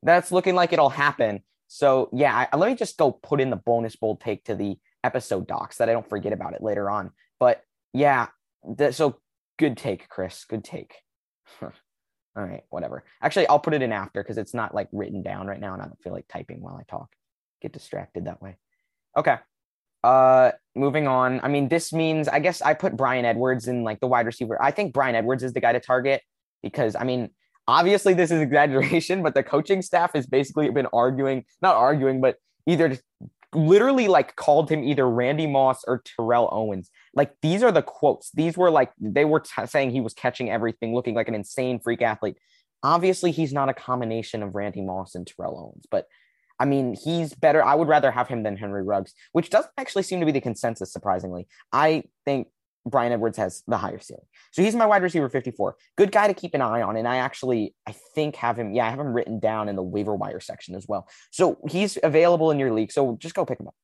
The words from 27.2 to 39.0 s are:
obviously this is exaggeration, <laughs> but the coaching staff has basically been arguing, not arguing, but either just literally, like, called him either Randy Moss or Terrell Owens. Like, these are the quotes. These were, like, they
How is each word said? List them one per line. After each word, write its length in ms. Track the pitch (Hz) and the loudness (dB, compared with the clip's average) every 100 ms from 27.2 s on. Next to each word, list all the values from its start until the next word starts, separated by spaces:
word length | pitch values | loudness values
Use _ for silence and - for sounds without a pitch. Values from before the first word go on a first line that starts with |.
| 117 _ _ _ - | -6 _ _ _ 2
obviously 460 | 131 175 202 202 | 4 4 4 4
this 160 | 180 170 | 4 4
is 100 | 165 | 2
exaggeration, 840 | 147 143 151 135 139 165 - 190 | 2 4 4 2 2 0 0 -2
<laughs> 20 | |
but 100 | 160 | 0
the 80 | 139 | 0
coaching 400 | - 143 151 196 | 0 -2 0 -2
staff 300 | 180 175 175 | 0 0 0
has 120 | 156 127 | -2 0
basically 440 | 135 135 - 151 | 0 0 -2 0
been 180 | 131 131 | 0 0
arguing, 520 | 117 123 131 135 135 - _ | 2 2 2 -2 -2 -6 _
not 160 | 185 131 | 2 4
arguing, 440 | 123 147 135 131 | 4 4 2 2
but 160 | 131 - _ _ - | 2 0 _ _ 0
either 220 | 165 160 | 2 2
just 140 | 127 _ _ - _ _ | 0 _ _ -20 _ _
literally, 560 | 156 156 403 349 269 214 | 0 6 6 6 4 4
like, 260 | 175 135 - | 4 4 -2
called 340 | - 147 151 | 2 4 4
him 120 | 156 | 0
either 260 | 135 143 127 | 0 2 2
Randy 380 | 117 123 147 160 | 2 0 0 0
Moss 380 | 139 135 127 - | 2 2 0 -2
or 160 | 123 | -4
Terrell 440 | - - 113 120 117 | -4 -6 0 2 2
Owens. 400 | 107 110 95 87 _ _ | -2 -4 -6 -10 _ _
Like, 200 | - 139 _ | -2 -2 _
these 200 | 156 185 | -2 2
are 80 | 240 | 4
the 120 | 170 | 4
quotes. 480 | - - 147 - - | 0 -2 0 0 -6
These 260 | - 160 165 | -2 -2 2
were, 140 | 180 | 4
like, 220 | 156 127 | 4 2
they 260 | _ | _